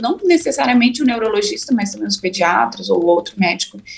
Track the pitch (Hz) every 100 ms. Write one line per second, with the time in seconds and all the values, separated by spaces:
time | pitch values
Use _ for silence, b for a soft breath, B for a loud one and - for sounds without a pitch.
0 | 226 359 359 339 302 269 269 247 240 247
1 | 269 233 220 208 208 - - 240 202 -
2 | 254 196 185 185 170 113 117 - 190 180
3 | 170 175 175 - 180 185 - 202 B